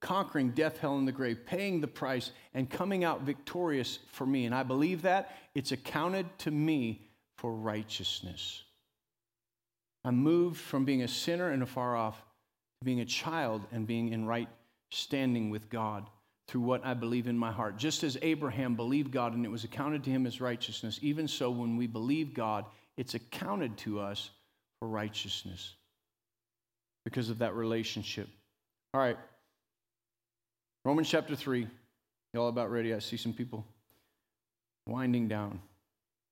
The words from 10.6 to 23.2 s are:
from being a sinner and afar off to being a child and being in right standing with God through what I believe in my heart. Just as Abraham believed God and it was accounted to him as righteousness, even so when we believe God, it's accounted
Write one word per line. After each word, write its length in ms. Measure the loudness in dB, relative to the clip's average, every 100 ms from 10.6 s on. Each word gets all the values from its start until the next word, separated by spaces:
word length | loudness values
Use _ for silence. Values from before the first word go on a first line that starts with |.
from 240 | -2 2
being 180 | 4 4
a 60 | 2
sinner 420 | 0 0 0 2
and 120 | 0
afar 340 | 0 0 0 2
off 220 | 0 -2
to 680 | -14 _ _ _ _ _
being 160 | 0 0
a 60 | 0
child 600 | -2 -2 0 0 -2 -4
and 140 | -4 0
being 260 | 0 0
in 140 | 0 0
right 220 | 0 -2 -10 _ _ _
standing 580 | -8 -2 0 2 2 0
with 220 | -2 -4
God 380 | -2 -2 -4 -10 -18 _ _ -6
through 120 | -2
what 240 | 2 2
I 80 | 0
believe 340 | -2 0 0 2
in 120 | 0
my 120 | 0
heart. 280 | 0 -2 0
Just 260 | 0 2
as 140 | 0 0
Abraham 560 | 0 2 0 0 0 0
believed 340 | 2 2 2
God 220 | 0 0
and 140 | 0 -2
it 40 |
was 140 | -4
accounted 400 | -6 -4 -2 -2
to 60 | 0
him 160 | 2 2
as 120 | 0
righteousness, 600 | -2 -2 -4 -6 -6 -2
even 260 | -2 0 -2
so 240 | 0 0
when 280 | 2 0 0
we 80 | 0
believe 480 | 0 0 0 0
God, 320 | -2 0 0 -4 -14 _ -8
it's 160 | -6
accounted 640 | -6